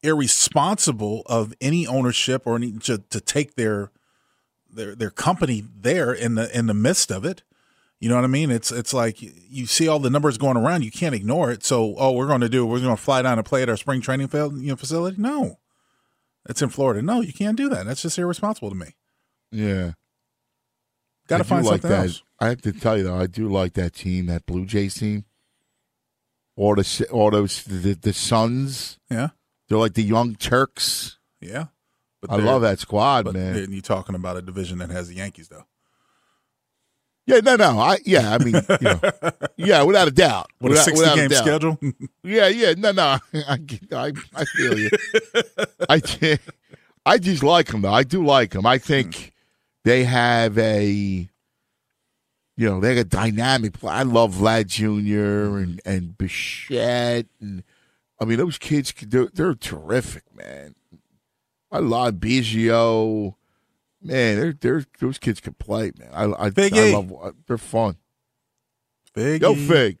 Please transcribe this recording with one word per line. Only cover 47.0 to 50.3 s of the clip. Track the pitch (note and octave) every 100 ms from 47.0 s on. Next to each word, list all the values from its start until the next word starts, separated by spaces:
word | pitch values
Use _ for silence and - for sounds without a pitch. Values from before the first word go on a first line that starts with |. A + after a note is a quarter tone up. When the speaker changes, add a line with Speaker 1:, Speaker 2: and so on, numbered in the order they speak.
| -
Speaker 2:
I | A3
just | F3+ E3+
like | C3+ F3 D#3+
'em, | A2
though. | G2
I | G#2+
do | C3 F#3 D3+
like | C#3 A2+ G2
'em. | G#2+
I | C3
think | - C#3 G#2 E2
Speaker 1:
Hmm. | - _ _ _ _ _
Speaker 2:
they | - B2 B2
have | B2 A#2+